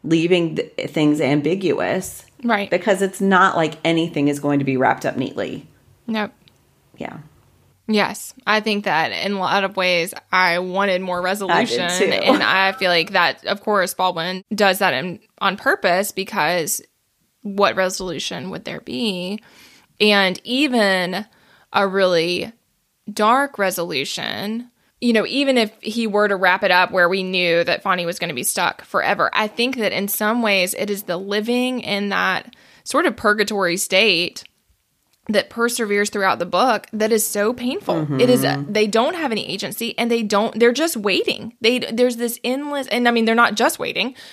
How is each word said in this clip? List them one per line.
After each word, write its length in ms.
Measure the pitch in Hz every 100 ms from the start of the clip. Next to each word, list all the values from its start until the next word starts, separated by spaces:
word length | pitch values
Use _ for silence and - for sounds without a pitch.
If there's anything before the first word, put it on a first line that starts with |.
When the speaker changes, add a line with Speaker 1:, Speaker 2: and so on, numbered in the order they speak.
Speaker 1:
leaving 540 | 151 165 170 180 165 151
th-, 340 | - - -
things 300 | 165 151 151
ambiguous. 1040 | 135 147 143 190 180 - 92 170 185 - - _
Speaker 2:
Right. 260 | 233 214 196
Speaker 1:
Because 320 | 185 220 185
it's 180 | 196 196
not 360 | 196 185 190 -
like 180 | 160 156
anything 440 | 165 165 165 160 143
is 100 | 143
going 200 | 143 143
to 40 |
be 120 | 139 131
wrapped 280 | 131 139
up 120 | 143 -
neatly. 500 | 131 - 92 - - _ _ _ -
Speaker 2:
Nope. 240 | 220 208 - _ _ _ _ _ -
Speaker 1:
Yeah. 220 | - - - _ _ _ _ _ -
Speaker 2:
Yes. 440 | 214 190 208 - - -
I 140 | 214
think 240 | 214 208
that 260 | 202 156 147
in 200 | 87 196
a 60 | 202
lot 260 | 180 196
of 120 | 190 196
ways, 360 | 180 175 170 - -
I 280 | 185 185 175
wanted 400 | 185 185 202 180
more 200 | 185 180
resolution. 580 | 180 202 190 170 240 240
Speaker 1:
I 180 | 175 180
did 0 |
too. 140 | 196 - -
Speaker 2:
And 100 | 302
I 300 | 113 185 190
feel 180 | 190 185
like 220 | 175 160
that, 320 | 190 165 - -
of 160 | 202
course, 320 | - 208 180
Baldwin 500 | - 185 175 170 185 -
does 240 | 208 202 190
that 140 | 190
in, 240 | 131 180 - _ _
on 180 | 196 208
purpose, 560 | 262 381 190 180 202
because 680 | - 190 208 151 180 147 - - _ _ _ _ _
what 320 | 208 196 196 -
resolution 760 | 190 190 185 156 - 175 180
would 140 | - -
there 160 | -
be? 580 | - 247 226 185 180 214 - - - - _ _
And 380 | 208 202 190 185
even 800 | - 254 294 247 202 185 180 185 214 _ _ _ _
a 160 | - 196
really 640 | 190 185 170 170 175 226 - _ _ _ _ -
dark 480 | 208 214 254 277 277
resolution, 1120 | 190 185 175 147 139 - 113 107 202 226 247 _ _ _
you 120 | 240
know, 120 | 220 196
even 300 | 262 277 254
if 160 | 214 -
he 260 | 214 233 220
were 220 | 202 208
to 80 | 196
wrap 260 | 185 190
it 80 | 196
up 200 | 180 175
where 180 | 185 175
we 140 | 196
knew 420 | 185 185 175 170
that 180 | 170 -
Fonny 220 | 196 180
was 140 | 170 180
gonna 160 | 170
be 80 | 127
stuck 420 | - - 175 -
forever, 460 | - 196 - 196 135
I 140 | - 214
think 280 | 220 240 262
that 160 | 208
in 160 | 123 202
some 340 | - 214 240
ways 320 | 226 196 180
it 160 | - 190
is 140 | 196
the 120 | 202 175
living 640 | 196 208 214 247 254 254
in 300 | - 202 202
that 440 | 190 185 185 - - _ -
sort 220 | - 269 339
of 100 | 226
purgatory 600 | 220 214 208 208 180 180
state 640 | - 190 214 170 175 - - _ _ _ _ _ _ _ -
that 200 | 208 -
perseveres 580 | 226 233 240 214 202 208
throughout 300 | 208 190 -
the 80 | 180
book 400 | 175 254 214 -
that 180 | 214 214
is 120 | 220 -
so 260 | 208 208
painful. 440 | 247 247 349 - 165
Speaker 1:
Mm-hmm. 220 | 147 139
Speaker 2:
It 100 | 247
is, 160 | 247 - 139 143
they 200 | 214 214
don't 280 | 220 269
have 160 | 349 294
any 160 | 220 -
agency, 500 | 190 202 - 233 -
and 120 | 233
they 120 | 233
don't, 360 | 214 202 220 220
they're 140 | 233
just 240 | 254 330 247
waiting. 560 | 208 277 480 - 226 -
They, 200 | 226 254
there's 360 | - 226 247 233
this 240 | 240 233
endless, 440 | 233 262 294 285 262
and 200 | 233 240
I 40 |
mean, 160 | 233 226
they're 80 |
not 200 | 226 233
just 240 | 214 262 -
waiting, 360 | 165 - 220 - -